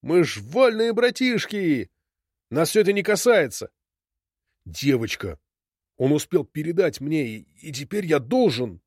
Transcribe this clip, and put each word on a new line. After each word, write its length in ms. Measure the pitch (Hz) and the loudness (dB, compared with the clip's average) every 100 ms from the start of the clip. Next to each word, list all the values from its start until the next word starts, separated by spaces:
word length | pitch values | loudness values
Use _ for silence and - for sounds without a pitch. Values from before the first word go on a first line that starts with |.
Мы 220 | 123 175 | 2 2
ж 160 | 156 107 | 2 -2
вольные 540 | 104 180 262 220 233 | -6 2 2 4 0
братишки! 960 | 214 240 - 254 226 - 208 180 135 95 _ _ _ _ _ _ | 2 0 2 0 0 -2 -2 0 0 -2 _ _ _ _ _ _
Нас 200 | 123 165 | -2 2
всё 120 | 214 | 2
это 100 | 190 | 2
не 120 | 202 | 2
касается!» 680 | 196 208 247 220 139 - - _ _ _ _ _ _ _ _ _ - | 0 0 4 4 2 -4 -14 _ _ _ _ _ _ _ _ _ -18
«Девочка! 720 | 80 139 131 113 - 98 76 _ _ _ _ _ _ | -6 0 0 0 -6 -10 -12 _ _ _ _ _ _
Он 160 | 131 | 0
успел 320 | 147 - - | 0 0 -2
передать 560 | 139 - 151 170 180 - | -2 -8 -6 0 0 0
мне, 280 | 139 156 127 | -4 -2 -2
и, 400 | 110 - _ 160 | -6 -16 _ -14
и 40 | |
теперь 360 | 135 139 208 185 | -12 -8 -6 0
я 100 | 147 | -2
должен! 640 | 120 254 233 117 123 87 | 2 2 2 2 -6 -8